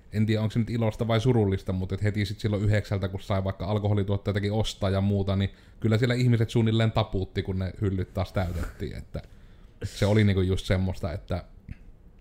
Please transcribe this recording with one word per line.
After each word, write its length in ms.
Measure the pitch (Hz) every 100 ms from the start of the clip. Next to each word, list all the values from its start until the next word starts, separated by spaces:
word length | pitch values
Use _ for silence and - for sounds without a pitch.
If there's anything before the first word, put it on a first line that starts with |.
| -
en 140 | 107 107
tiedä, 160 | 110
onko 100 | 107
se 60 | 120
nyt 120 | 104
ilosta 380 | 117 113 - 113
vai 120 | 113
surullista, 520 | 123 117 101 95 -
mutta 220 | 92 92
et 80 | 95
heti 220 | 104 104 101
sit 140 | 104
silloin 220 | 110 101
yhdeksältä, 460 | 104 107 - 101 92
kun 120 | 95
sai 240 | - 98
vaikka 220 | 95 - 92
alkoholituotteitakin 840 | 107 101 104 98 101 - 98 101
ostaa 380 | 110 101 - 98
ja 100 | 95
muuta, 360 | 101 101 98 98
niin 140 | 98 - - -
kyllä 180 | 110 110
siellä 160 | 120
ihmiset 360 | 123 123 117 117
suunnilleen 420 | 120 110 113 110
taputti, 500 | 113 107 101 92 -
kun 160 | 95 92
ne 140 | 92 -
hyllyt 340 | 98 92 90
taas 180 | - 90
täytettiin, 640 | - 90 82 80 - - 50
että 260 | - - - - - - - -
se 220 | 98 - 101
oli, 180 | 110
niinku, 160 | 104 95
just 260 | 92 90 -
semmoista, 460 | 95 92 90 85
että 320 | 78 - 87 - - - - - - - -